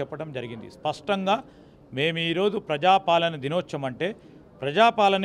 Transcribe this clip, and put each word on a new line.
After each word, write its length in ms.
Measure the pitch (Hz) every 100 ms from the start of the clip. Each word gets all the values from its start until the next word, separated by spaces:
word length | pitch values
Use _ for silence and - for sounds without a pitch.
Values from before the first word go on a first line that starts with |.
చెప్పడం 280 | 139 147 156 123
జరిగింది. 340 | 120 113 101 -
స్పష్టంగా 600 | 151 151 - 196 190 220 - - - - - 127
మేము 200 | 156 165 165
ఈరోజు 280 | 165 202 208 -
ప్రజాపాలన 640 | 151 180 190 190 170 170 156 135
దినోత్సవం 400 | 175 - 151 135
అంటే 200 | 117 175 226 - - - -
ప్రజాపాలన 600 | 135 156 226 226 196 196